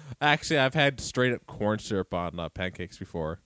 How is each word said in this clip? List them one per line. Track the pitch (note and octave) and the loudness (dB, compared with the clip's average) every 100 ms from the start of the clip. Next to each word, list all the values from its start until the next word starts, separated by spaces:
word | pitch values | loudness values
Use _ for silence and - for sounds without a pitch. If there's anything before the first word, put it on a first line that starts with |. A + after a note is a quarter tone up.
| C#3 B2+ | -14 0
Actually, | D3 D3 - D3+ | 2 2 2 2
I've | C3 | 4
had | D#3+ C#3+ B2+ | 4 2 2
straight | - - B2+ | -4 2 2
up | A#2+ - | 0 -6
corn | - G#2 G#2+ | -4 0 0
syrup | - G2 F#2 | 0 -2 0
on, | F2+ F2 E2+ | -2 -4 -4
uh, | D#2+ | -6
pancakes | - F#2 - F2 - | -4 -6 -6 -10 -10
before. | F#2 E2+ D#2 E2+ | -8 -4 -4 -6